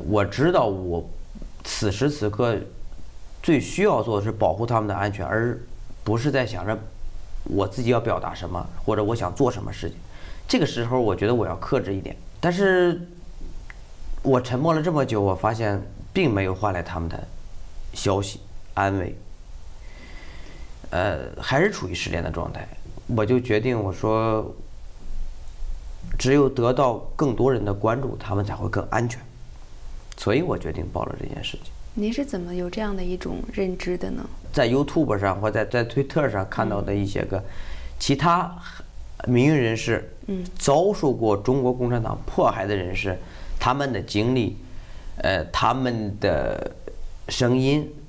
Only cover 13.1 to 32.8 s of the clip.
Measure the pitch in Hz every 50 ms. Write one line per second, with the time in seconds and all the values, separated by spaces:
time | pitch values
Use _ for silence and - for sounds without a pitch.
13.1 | - - - - - - - - - - - - - - - - - - - -
14.1 | - - - 139 131 127 123 123 127 123 156 165 165 156 156 180 160 147 131 -
15.1 | 113 104 101 95 92 - - 110 117 113 113 104 101 98 101 - - - - -
16.1 | - 190 175 127 104 98 98 95 92 - 110 101 92 87 85 - 87 82 82 82
17.1 | - - - - - - - - - - - - - - - - - - - 101
18.1 | 95 101 101 - - - - - - - - - - 101 98 98 98 95 87 -
19.1 | - - - - - - - - - - - - - - - - - - - -
20.1 | - - - - - - - - - - - - - - - - - 87 95 101
21.1 | 82 67 64 58 - - - - 131 147 185 208 202 - - 90 87 - - -
22.1 | 87 85 87 82 78 85 80 - - - - - - - - - - - - -
23.1 | 120 110 107 101 127 123 123 120 107 107 107 131 123 110 98 95 85 - - 110
24.1 | 110 110 113 110 110 110 - - - - - - - - - - - - - -
25.1 | - - - - - - - - - - - - - - - - - - - -
26.1 | - - - 127 139 147 139 131 131 123 117 123 127 147 139 123 110 104 - -
27.1 | - - 160 135 110 107 120 139 127 107 104 104 98 101 - 113 120 139 135 117
28.1 | 107 - - - 95 101 101 101 90 - 98 98 - 101 - - - 113 120 120
29.1 | 117 - - - - - - - - - - - - - - - - - - -
30.1 | - - - 98 110 147 180 160 104 - - 78 78 - 85 85 82 - - -
31.1 | - - - - - - - - - - - - - - - - - 214 208 220
32.1 | 240 285 277 277 - 180 175 175 180 180 180 180 - 220